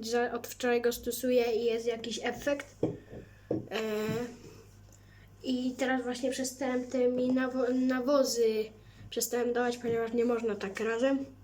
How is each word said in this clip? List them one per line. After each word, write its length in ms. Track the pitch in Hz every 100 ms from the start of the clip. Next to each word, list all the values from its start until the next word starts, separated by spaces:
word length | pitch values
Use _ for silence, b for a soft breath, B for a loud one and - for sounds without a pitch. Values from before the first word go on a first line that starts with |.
że 300 | 220 240 240
od 140 | 240 -
wczoraj 360 | - 247 240
go 100 | 240
stosuję 520 | 233 240 233 254 247 233
i 120 | 226
jest 220 | 240 226 233
jakiś 340 | 226 226 226
efekt. 540 | 262 - 285 285 - - - B B B B B B
E, 280 | - - 208 220 214 214 226 240 B B B B - - B B B B -
i 320 | - 254 254 -
teraz 240 | 254 254
właśnie 280 | 240 247 262
przestałem 560 | 262 254 - 262 254 247
tymi 460 | 262 247 247 254
nawo-, 420 | 254 262 254 247
nawozy 920 | 254 254 254 247 285 254 233 226 220 220 B B B B
przestałem 420 | - 226 240 240
dawać, 260 | 240 247 240
ponieważ 340 | 240 226 226
nie 120 | 233
można 300 | 240 233 226
tak 260 | 202 196 196
razem. 460 | 220 226 262 277 277 -